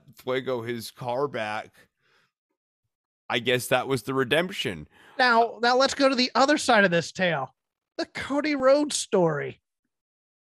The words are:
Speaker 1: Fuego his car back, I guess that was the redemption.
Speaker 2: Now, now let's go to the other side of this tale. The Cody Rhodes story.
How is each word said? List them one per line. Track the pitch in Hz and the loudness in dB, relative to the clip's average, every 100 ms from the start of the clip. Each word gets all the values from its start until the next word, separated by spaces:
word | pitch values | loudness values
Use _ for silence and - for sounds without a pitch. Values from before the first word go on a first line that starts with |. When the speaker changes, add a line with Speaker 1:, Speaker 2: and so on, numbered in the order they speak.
| _ | _
Speaker 1:
Fuego | - - 131 127 127 | -16 -4 -4 -2 -6
his | 113 120 107 | -4 -8 -10
car | - 127 123 143 | -12 -8 -4 -4
back, | 127 107 107 - _ _ _ _ _ _ _ _ _ _ _ _ _ _ _ _ | -4 -6 -6 -10 _ _ _ _ _ _ _ _ _ _ _ _ _ _ _ _
I | 120 | -4
guess | 117 123 - | 0 0 2
that | 127 120 | -2 0
was | 135 | -4
the | - | -2
redemption. | 135 131 147 185 196 135 85 76 _ - - | -2 0 0 0 -4 -6 -6 -12 _ -20 -2
Speaker 2:
Now, | 254 233 233 208 | 2 4 2 0
now | 233 254 | 0 2
let's | 262 - | 2 2
go | 269 | 0
to | |
the | 262 254 226 | 2 0 2
other | 269 302 | 2 2
side | - 226 | 4 4
of | 196 | 6
this | 170 160 | 2 -2
tale. | - 185 156 135 _ _ _ _ - | -2 -2 -2 -6 _ _ _ _ -10
The | 330 | -8
Cody | - - 285 302 | -8 -6 -4 -2
Rhodes | 294 262 285 294 - | 2 4 4 2 -4
story. | - 202 170 147 135 120 _ _ _ _ _ _ _ _ | 0 2 2 0 -6 -10 _ _ _ _ _ _ _ _